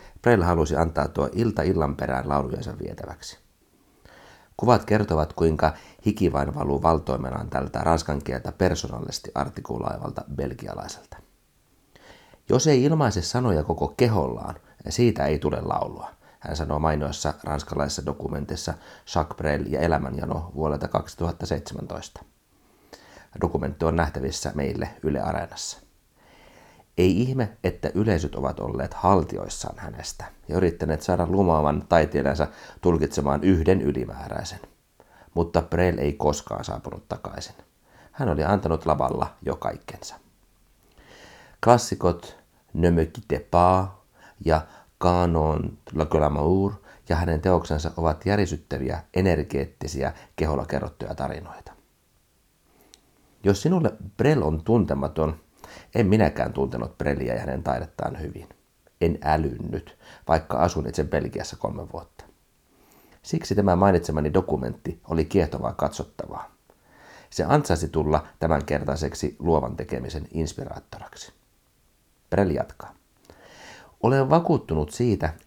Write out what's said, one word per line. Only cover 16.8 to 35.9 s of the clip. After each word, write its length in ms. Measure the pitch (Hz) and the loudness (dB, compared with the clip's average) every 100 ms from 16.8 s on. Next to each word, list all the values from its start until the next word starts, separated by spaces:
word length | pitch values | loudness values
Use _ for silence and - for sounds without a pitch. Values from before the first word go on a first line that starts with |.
| 78 76 71 71 76 - | 2 0 -2 -4 -4 -6
ranskalaisessa 600 | 80 73 - - 71 - 71 | -6 -6 -4 -4 -2 -4 -6
dokumentissa 680 | 73 - 76 71 - - 78 - - - 85 | -6 -6 -6 -6 -6 -6 -8 -14 -20 -4 -2
Jacques 220 | 78 - | -2 -4
Brel 280 | 76 71 73 | -2 -2 -2
ja 120 | 69 | 0
elämänjano 720 | 82 76 65 69 - 80 82 71 | 2 2 0 -6 -4 -6 -6 -4
vuodelta 320 | 78 71 - | -2 -2 -2
kaksituhatta 580 | - - - 85 - 85 | -2 -4 -4 -4 -4 -4
seitsemäntoista. 760 | 73 - - - 82 - - - _ _ _ _ _ _ - - - - - | -4 -4 -10 -10 -10 -12 -18 -20 _ _ _ _ _ _ -20 -20 -20 -20 -4
Dokumentti 440 | - 69 71 - 82 | -2 0 -4 0 2
on 100 | 85 | 2
nähtävissä 560 | 76 - 67 - 76 71 | 0 -2 -6 -4 -4 -2
meille 340 | 69 76 76 - | -4 -4 -6 -4
Yle 180 | 78 69 | -2 -2
Areenassa. 580 | 65 78 85 - - - _ _ _ _ _ - - - - - _ - | -2 -4 -6 -10 -12 -12 _ _ _ _ _ -20 -20 -20 -20 -20 _ 2
Ei 240 | 92 92 | 4 4
ihme, 360 | 127 131 107 - | 2 0 -2 -2
että 280 | 90 - 76 | -4 -2 -4
yleisöt 420 | 90 107 82 69 50 | 0 2 2 0 -2
ovat 240 | 67 73 | -4 -4
olleet 340 | 57 - - | -6 -4 -6
haltioissaan 840 | - 90 98 - 50 50 - - - | 0 4 4 2 -4 -8 -8 -10 -10
hänestä 480 | 87 57 - - - - - | -12 -10 -12 -14 -16 -16 -4
ja 80 | 85 | 2
yrittäneet 460 | 90 - 78 76 | 2 2 -2 -2
saada 260 | - 87 85 | 0 2 2
lumaavan 580 | 95 90 78 73 76 - | 4 6 6 4 2 4
taiteilijansa 580 | 85 76 73 67 71 73 - - - | 4 4 2 0 0 -2 -4 -20 0
tulkitsemaan 600 | 90 82 71 - 69 71 | 2 4 2 0 0 2
yhden 380 | 92 87 80 104 | 4 6 6 4
ylimääräisen. 800 | 71 65 58 64 - - - - - _ _ _ _ - - | 2 -2 -6 -8 -10 -8 -8 -12 -18 _ _ _ _ -20 -6
Mutta 280 | 85 85 - | -2 2 2
Brel 360 | 80 82 90 | 2 2 2